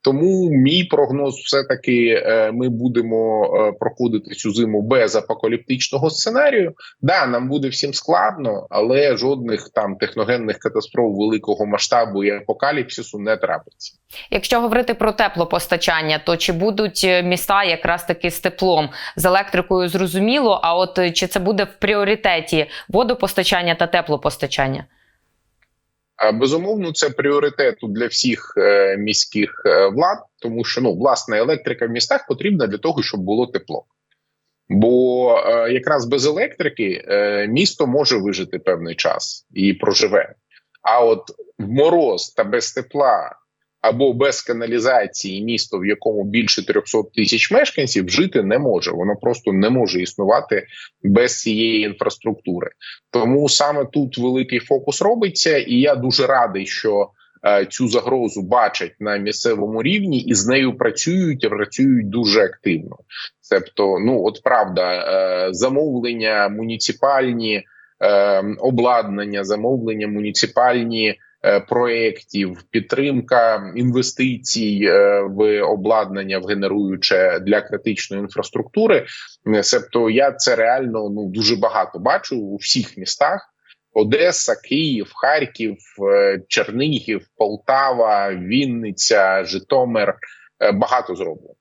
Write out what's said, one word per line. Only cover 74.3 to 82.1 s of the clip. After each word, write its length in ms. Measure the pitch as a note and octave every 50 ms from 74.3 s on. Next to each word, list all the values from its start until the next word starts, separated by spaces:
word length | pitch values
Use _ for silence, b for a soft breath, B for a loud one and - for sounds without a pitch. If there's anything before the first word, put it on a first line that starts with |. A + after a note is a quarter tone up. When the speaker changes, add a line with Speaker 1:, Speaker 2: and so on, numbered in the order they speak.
| B2 - - - - A#2 A2+ G#2 G#2 G2 G#2
Speaker 1:
е, 360 | F#2+ F2 G2+ G2+ G2+ G2+ G2+
в 400 | G2 G2 G2 G2 G#2+ G#2+ G#2 G#2
обладнання, 800 | G2 D#2 G#2+ G2 F#2+ G#2+ A2+ A2 G#2 F#2+ G2 G2 F#2+ F#2+ F#2+ F#2+
в 40 | F2+
генеруюче 960 | G2 G#2 G2 G2 F#2+ G2 G#2 G2+ F#2+ F#2+ F#2 - - G2 F#2 F#2 F#2 F2 F2+
для 220 | F#2 G2 G#2 G#2
критичної 600 | - - G#2+ G2 - A#2 G#2 - - - G2 G2 G2+
інфраструктури. 840 | F#2+ - G#2+ G2+ - - A2+ A2 - - G#3 A3 A3+ F#3+ B2+ B B B B B B B B _ G#2+ G#2+
Е, 80 | G#2 G2
себто 460 | - - B2 - - - A#2+ A#2 A2+
я 220 | A2 B2 C#3 C#3
це 240 | C3 - - C3 A#2+
реально, 540 | A2 A2+ A#2 B2 C3+ C3 A#2+ A2+ A2 G#2+ G2+
ну, 160 | G2+ G#2+ G#2
дуже 300 | F#2+ F#2 A2 A#2 - A#2+
багато 440 | G2 G2 - - G#2+ F2+ - - F2
бачу 380 | F#2 B2+